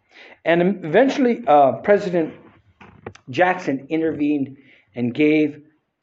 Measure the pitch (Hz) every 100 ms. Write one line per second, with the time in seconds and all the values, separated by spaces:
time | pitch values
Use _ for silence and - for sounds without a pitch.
0 | _ - - - 160 170 180 196 160 175
1 | 269 285 247 233 - 147 139 120 - 202
2 | 190 175 151 - - _ _ _ - -
3 | - - - 123 180 180 - 135 - 160
4 | 160 143 147 147 131 131 _ _ _ 123
5 | 120 120 151 156 151 147 - _ _ _